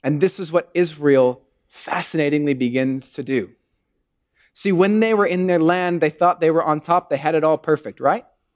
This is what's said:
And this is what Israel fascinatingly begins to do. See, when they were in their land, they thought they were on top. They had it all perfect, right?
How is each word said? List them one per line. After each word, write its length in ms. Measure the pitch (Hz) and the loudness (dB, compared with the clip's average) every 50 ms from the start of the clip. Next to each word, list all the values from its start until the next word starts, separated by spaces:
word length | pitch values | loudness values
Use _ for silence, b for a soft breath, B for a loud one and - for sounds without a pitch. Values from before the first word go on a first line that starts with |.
And 180 | - 135 151 143 | -2 -2 0 0
this 200 | 180 185 - - | 0 -2 -2 -6
is 100 | 185 156 | -10 -2
what 200 | 165 175 160 _ _ | -2 -2 -2 _ _
Israel 680 | 170 180 165 156 147 147 147 139 131 127 127 123 123 _ _ _ _ _ | -2 -2 -2 -4 -2 2 4 4 6 4 2 0 -4 _ _ _ _ _
fascinatingly 880 | _ _ - - - - 180 170 - - 160 147 143 147 151 147 147 139 | _ _ -20 -10 -8 -6 -6 -6 -4 -4 -2 -2 0 0 0 0 -2 -2
begins 580 | 127 127 120 120 131 131 131 131 135 - - | 0 -2 -2 0 -2 -2 -2 -4 -6 -10 -14
to 100 | - - | -14 -14
do. 280 | 131 135 135 123 95 - _ _ _ _ _ _ _ _ _ _ _ _ _ _ _ _ _ _ _ _ _ | -8 -4 -4 -4 -4 -6 _ _ _ _ _ _ _ _ _ _ _ _ _ _ _ _ _ _ _ _ _
See, 180 | - - 202 | -6 -2 -2
when 280 | 185 165 185 196 208 220 | 2 2 2 2 2 0
they 120 | 220 226 | 2 0
were 140 | 220 202 202 | 2 0 0
in 220 | - 180 180 185 185 | 0 0 -2 0 0
their 100 | 175 170 | 0 2
land, 420 | 160 165 175 180 180 180 175 165 | 2 2 2 2 0 -2 -2 0
they 80 | 160 151 | -2 -2
thought 320 | 151 - 175 175 180 - | 0 0 0 0 0 2
they 100 | 170 160 | 0 0
were 140 | 156 165 165 | 0 0 0
on 160 | 156 151 151 | 0 -2 -4
top. 300 | - - 170 180 - _ | -2 -2 -2 -2 0 _
They 80 | 151 135 | -6 -2
had 160 | 143 156 160 | -2 -2 0
it 100 | 160 151 | 2 2
all 140 | 160 156 147 | 0 0 0
perfect, 420 | - - 156 147 - 104 - _ | 0 -2 -2 -2 -4 -16 -14 _
right? 240 | 127 139 175 240 - _ _ _ _ _ _ | -2 0 0 -2 -6 _ _ _ _ _ _